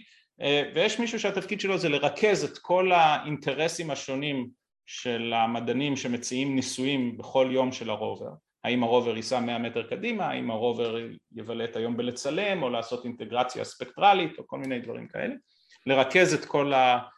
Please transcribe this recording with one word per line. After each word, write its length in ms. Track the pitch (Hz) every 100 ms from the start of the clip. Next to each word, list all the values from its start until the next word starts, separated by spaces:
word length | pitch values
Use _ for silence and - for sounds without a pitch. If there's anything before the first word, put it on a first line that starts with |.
| - _ _ _
אה, 220 | 139 143 139
ויש 240 | 151 208 214
מישהו 220 | 233 233
שהתפקיד 400 | 202 185 175 208
שלו 180 | 196 185
זה 100 | 160
לרכז 560 | 143 143 - 214 180
את 140 | 147 -
כל 340 | - 180 185
האינטרסים 1000 | 180 156 147 147 147 147 135 165 - 165
השונים 580 | 139 - 135 147 139 123 - _ _ -
של 460 | - 127 117 117 117
המדענים 600 | 117 120 117 120 147 131
שמציעים 580 | 131 120 120 127 139
ניסויים 640 | 135 123 - 131 139 123 107
בכל 300 | 110 135 131
יום 220 | 131 127
של 180 | - 113
הרובר. 400 | 104 107 104 104 - _ _
האם 180 | 117 123
הרובר 340 | 117 123 117 113
ייסע 240 | 110 127
מאה 180 | 120 117
מטר 240 | 117 117
קדימה, 440 | 110 131 233 220 160
האם 240 | 127 123
הרובר 460 | 113 120 117 117 113 117 - _
יבלה 320 | 113 107 117
את 120 | 117 113
היום 200 | 117 120
בלצלם, 680 | 123 123 139 160 208 190
או 60 | 131
לעשות 360 | 120 113 123
אינטגרציה 600 | 123 117 113 117 127 113
ספקטרלית, 760 | 104 - 123 - 190 196 160 160
או 80 | -
כל 120 | 139
מיני 220 | 135 123
דברים 280 | 117 120 113
כאלה. 260 | - - 285 - _ _ - -
לרכז 480 | 135 135 185 170
את 100 | 151
כל 280 | - 147 143 135 127 123 110